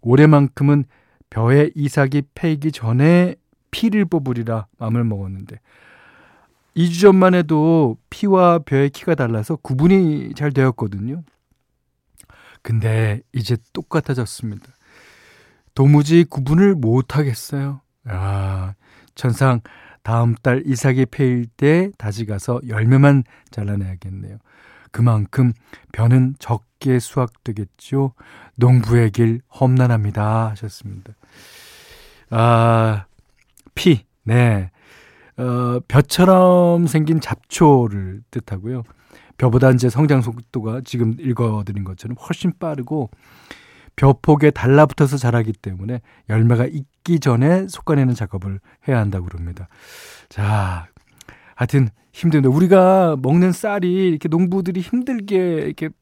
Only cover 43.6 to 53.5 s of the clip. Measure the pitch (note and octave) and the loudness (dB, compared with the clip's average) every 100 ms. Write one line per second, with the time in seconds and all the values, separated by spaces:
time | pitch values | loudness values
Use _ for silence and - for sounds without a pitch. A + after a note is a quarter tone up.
43.6 | _ _ _ - C#3 C3+ - D3+ D3 C#3+ | _ _ _ 0 2 2 2 4 4 2
44.6 | B2+ C#3 D3+ - C#3+ C#3 A#2+ A#2 A2 G#2+ | 2 4 4 2 -2 0 -2 -2 -2 -6
45.6 | - F#2 G2 B2 _ _ - A2 A#2 A#2+ | -10 -12 -10 -12 _ _ -4 0 2 2
46.6 | B2 D#3+ C3+ _ - E3+ C#3+ A#2 C#3 F3+ | 0 -6 -12 _ -2 0 2 2 2 2
47.6 | F#3+ - - D3 C3 A#2+ G#2 F#2+ G2 G2 | -2 -12 -2 0 0 -2 -6 -8 -10 -12
48.6 | _ _ - B2+ G#2 F#2+ F2 F2 E2+ F2 | _ _ -4 -2 -2 -4 -8 -10 -12 -12
49.6 | F#2 _ - - - - _ - G#2 G#2+ | -18 _ -20 -20 -20 -20 _ -6 -2 -2
50.6 | F#2+ E2+ E2+ _ _ _ - - _ - | -2 -6 -12 _ _ _ -20 -20 _ -6
51.6 | B2+ C#3 B2 - _ - E3+ D#3 C3+ C#3 | -2 0 -2 -4 _ -4 0 2 2 2
52.6 | F3+ F#3+ F#3 F#3+ F3+ D3 B2+ E3 F3+ | 4 6 6 4 2 0 0 2 2